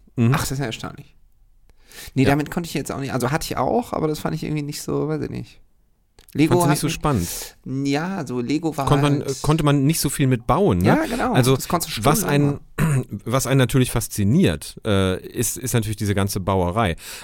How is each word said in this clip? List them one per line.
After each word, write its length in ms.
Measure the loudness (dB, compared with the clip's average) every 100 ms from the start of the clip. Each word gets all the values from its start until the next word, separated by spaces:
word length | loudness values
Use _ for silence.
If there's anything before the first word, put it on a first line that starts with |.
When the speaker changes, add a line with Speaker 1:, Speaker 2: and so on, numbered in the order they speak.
| _ 0
Speaker 1:
Mhm. 160 | 2
Speaker 2:
Ach, 60 | 2
das 100 | 0
ist 60 | -4
ja 80 | -6
erstaunlich. 500 | -6 -10 -14 -20 -20 _ _ _ _ _ _ -20 -20 -6
Nee, 100 | 2
Speaker 1:
Ja. 60 | 4
Speaker 2:
damit 200 | 4 0
konnte 160 | -6 -6
ich 80 |
jetzt 180 | -6 -6
auch 80 | -8
nicht, 140 | -6
also 160 | -2 -2
hatte 160 | -2 -4
ich 100 | -4
auch, 380 | 0 0 -2
aber 120 | -4 -4
das 120 | -4
fand 160 | -6
ich 80 | -6
irgendwie 180 | -6 -6
nicht 200 | -6 -8
so, 260 | -6 -4 -4
weiß 140 | -4
ich 80 | -6
nicht. 280 | -8 -12 -16 -20 _ _ _ _ _ -8
Lego 200 | 0 4 4
Speaker 1:
Fandst 60 |
du 40 | 4
nicht 60 | 2
Speaker 2:
hat 40 |
Speaker 1:
so 60 | 0
Speaker 2:
mich 80 |
Speaker 1:
spannend? 640 | -2 0 0 0 -6 -12 -14 -10 -4 -2
Speaker 2:
Ja, 360 | -2 -2 -6 -6
so 140 | -4
Lego 340 | -2 -2 -2 -2
war 80 | 2
Speaker 1:
Konnte 160 | 2
man, 100 | 4 2
Speaker 2:
halt 80 | -2
Speaker 1:
äh, 40 | -2
konnte 220 | 0 2
man 200 | 4 4
nicht 160 | 2 2
so 80 | -2
viel 180 | 0 2
mit 200 | 2 2
bauen, 320 | 2 4 4
ne? 80 | 4
Speaker 2:
Ja, 180 | 4
genau. 300 | 2 -2 0
Speaker 1:
Also, 200 | 2 4
Speaker 2:
Das 140 | 2 0
konntest 260 | -4 -4 -2
du 60 | 2
Speaker 1:
was 140 | 2
Speaker 2:
stundenlang 400 | 2 2 2 0 -6 -2
Speaker 1:
einen, 420 | 2 2 0 -6
<clears throat> 40 | -2
was 200 | -2 2
einen 120 | 4
natürlich 320 | 4 4 2
fasziniert, 880 | 0 -4 0 2 4 4 2 -6 -8 -2
äh, 340 | 2 2 0 -4
ist, 320 | -4 -4 -4
ist 160 | -4
natürlich 240 | -2 -2 -2
diese 160 | -2
ganze 260 | 0 0 -2
Bauerei. 560 | 0 0 0 0 0 -2 -8 -16